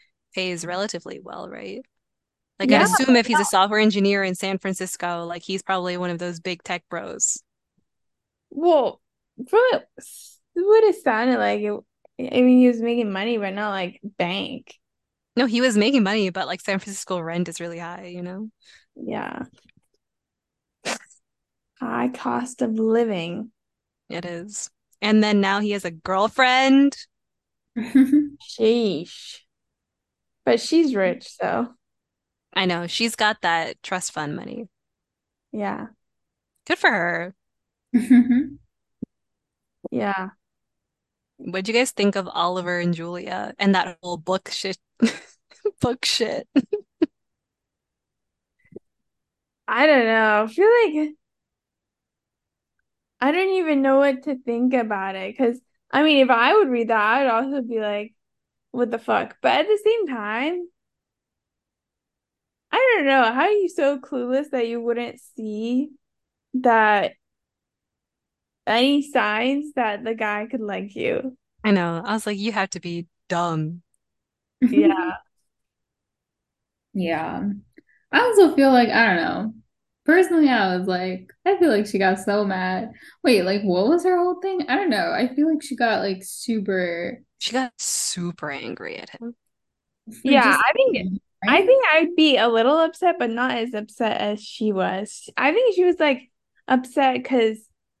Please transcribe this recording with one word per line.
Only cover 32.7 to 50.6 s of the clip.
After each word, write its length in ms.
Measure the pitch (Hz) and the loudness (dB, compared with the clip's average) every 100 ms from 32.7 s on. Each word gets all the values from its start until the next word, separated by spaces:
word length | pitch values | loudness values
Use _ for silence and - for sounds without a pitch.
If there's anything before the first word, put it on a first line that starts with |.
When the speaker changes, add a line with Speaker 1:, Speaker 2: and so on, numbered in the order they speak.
| 175 175 | -2 -6
Speaker 1:
She's 300 | - 226 - | -4 -4 0
got 260 | 214 214 | -2 0
that 400 | 175 165 160 - | -2 -2 -4 -10
trust 300 | - 185 - | -8 -8 -8
fund 220 | 160 147 - | -8 -8 -10
money. 320 | - - 220 _ _ _ _ _ _ _ - | -12 -14 -16 _ _ _ _ _ _ _ -14
Speaker 2:
Yeah. 340 | 214 196 - - _ _ _ _ _ _ _ - | -8 -8 -8 -12 _ _ _ _ _ _ _ -6
Speaker 1:
Good 120 | 339 | 0
for 120 | 359 | 2
her. 440 | 208 175 170 175 - _ _ _ _ - | 2 -2 -4 -8 -14 _ _ _ _ -2
Speaker 3:
<laughs> 800 | 240 - 247 240 247 311 285 _ _ _ - - _ _ _ _ _ _ _ - | 0 6 6 6 2 0 -10 _ _ _ -20 -20 _ _ _ _ _ _ _ -8
Speaker 2:
Yeah. 400 | 247 208 190 190 _ _ _ _ _ _ _ _ _ _ - | -4 -4 -4 -8 _ _ _ _ _ _ _ _ _ _ -16
Speaker 1:
What'd 320 | 180 185 196 | -10 -8 -2
you 60 | |
guys 160 | 233 254 | 0 0
think 260 | - 202 196 | 0 0 0
of 120 | 185 | -6
Oliver 500 | - 175 180 175 175 | -4 -2 -2 -4 -2
and 160 | 175 | -2
Julia 600 | 165 170 175 - 185 - - | -4 -6 -10 -10 -10 -10 -2
and 160 | 196 | 2
that 240 | 185 180 175 | 2 0 -8
whole 140 | 175 170 | -10 -8
book 340 | 170 190 - | -4 -4 -4
shit? 280 | - 196 - _ - | -10 -10 -10 _ 0
<laughs> 800 | 226 - - _ _ _ 415 - | 0 0 -18 _ _ _ -8 -4
Book 240 | - 254 | -4 -2
shit. 440 | - - 226 - - | -4 -2 -4 -6 -2
<laughs> 240 | 285 - 415 - - 330 _ _ _ _ _ _ _ _ _ _ _ _ _ _ _ _ - _ _ _ _ _ _ _ _ - | -2 -2 -8 -8 -6 -6 _ _ _ _ _ _ _ _ _ _ _ _ _ _ _ _ -20 _ _ _ _ _ _ _ _ -4
Speaker 2:
I 180 | 226 302 | 2 4
don't 180 | 277 226 | 6 4
know. 380 | 220 220 214 | 4 4 2
I 20 | 220 | 0
feel 220 | 269 | 2